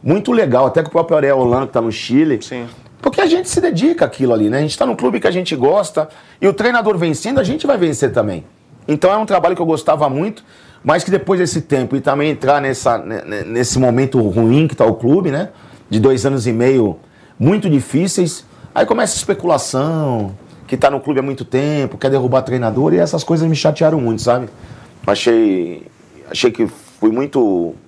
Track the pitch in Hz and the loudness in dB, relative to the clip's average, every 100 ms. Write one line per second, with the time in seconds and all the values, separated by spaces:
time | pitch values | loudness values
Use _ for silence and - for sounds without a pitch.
0 | - 190 202 240 165 123 147 165 156 170 | 0 0 2 0 2 2 2 0 0 -2
1 | 165 156 139 139 123 123 131 127 117 104 | 2 2 2 2 2 0 0 -2 -2 -6
2 | - 127 156 117 - 123 120 - - - | 0 2 2 0 -4 -12 -12 -18 -20 -4
3 | 277 254 370 349 370 - 359 180 277 330 | -4 0 2 0 0 -2 0 0 0 2
4 | 131 - 127 113 107 127 151 - 254 214 | 0 0 0 2 2 0 -2 -2 -2 0
5 | 247 214 - 180 180 135 131 196 185 - | -2 0 0 -2 -4 0 2 2 0 -4
6 | 156 - - _ 196 - 226 247 214 190 | -6 -10 -20 _ 0 2 0 0 0 0
7 | 170 147 226 269 196 302 285 240 170 131 | -2 -2 -2 -2 -2 -2 -2 0 0 0
8 | 131 120 104 87 - _ _ - - 151 | 0 0 -2 -6 -12 _ _ -16 -4 0
9 | 185 208 220 190 170 175 165 156 - 147 | 2 2 0 0 0 0 -2 0 0 0
10 | 147 131 196 214 _ - - - 135 170 | 0 0 -4 -8 _ -20 -20 -8 0 0
11 | 180 190 - 190 175 165 - 139 120 135 | 0 -2 0 0 0 -2 -2 -2 0 -2
12 | 143 139 151 143 131 143 135 120 131 113 | 0 0 -2 0 0 2 0 -2 0 -2
13 | 85 107 - 104 92 117 120 135 127 120 | -4 -10 -8 -10 -4 -2 0 2 2 2
14 | 131 131 107 95 113 135 160 - 117 135 | 2 2 2 2 4 4 2 2 2 2
15 | 120 170 180 143 196 - - - - 110 | 2 2 2 -4 -6 -12 -20 -20 -4 2
16 | 135 127 135 135 117 113 123 135 107 82 | 4 2 0 0 -2 2 2 4 2 -2
17 | _ _ - _ 127 202 190 143 - 135 | _ _ -20 _ 2 2 2 0 0 -2
18 | 185 - 175 - - - - - - 233 | 0 0 -2 -4 -16 -20 -8 -2 0 0
19 | 220 - - 190 170 147 - 131 147 160 | 0 -2 -4 -2 0 0 0 -2 -2 -2
20 | 147 117 101 98 - - - 131 135 139 | -2 -2 -4 -8 -20 -20 -8 0 0 0
21 | 139 135 135 135 - 127 147 151 131 - | -2 -2 -2 -8 -4 -2 0 -2 -4 -4
22 | 135 135 123 131 127 123 117 110 156 175 | -2 0 2 0 0 -2 -2 0 2 2
23 | 165 156 - 165 160 151 151 147 156 156 | 0 -2 -2 0 0 0 0 2 0 2
24 | 117 110 123 123 123 - - - - - | -2 -2 0 -2 -4 -14 -20 -20 -20 -8
25 | - 101 120 117 110 92 85 80 80 _ | -4 0 2 4 4 0 -4 -8 -18 _
26 | - - 69 - 123 117 110 - - - | -20 -20 -12 -2 -2 0 -4 -4 -20 -2
27 | 110 113 143 135 110 90 85 - | 0 0 -2 0 2 0 -2 -8